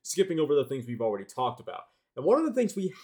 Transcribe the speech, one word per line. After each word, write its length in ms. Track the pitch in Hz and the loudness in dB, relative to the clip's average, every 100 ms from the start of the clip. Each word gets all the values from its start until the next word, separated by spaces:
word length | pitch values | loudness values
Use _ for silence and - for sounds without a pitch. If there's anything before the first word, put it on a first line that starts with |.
skipping 360 | - - 185 160 | -4 0 0 2
over 160 | 151 | 2
the 100 | 143 | 2
things 220 | 127 139 117 | 2 -2 -6
we've 140 | 113 | -2
already 240 | 113 104 | -2 -2
talked 340 | 98 - 127 - | -6 -4 -2 -4
about. 240 | 107 87 - _ _ | -10 -14 -14 _ _
And 120 | - 147 | -4 2
one 120 | 262 | 4
of 60 | |
the 80 | 320 | 4
things 240 | 254 220 - | 2 0 0
we 160 | 185 - | -6 -6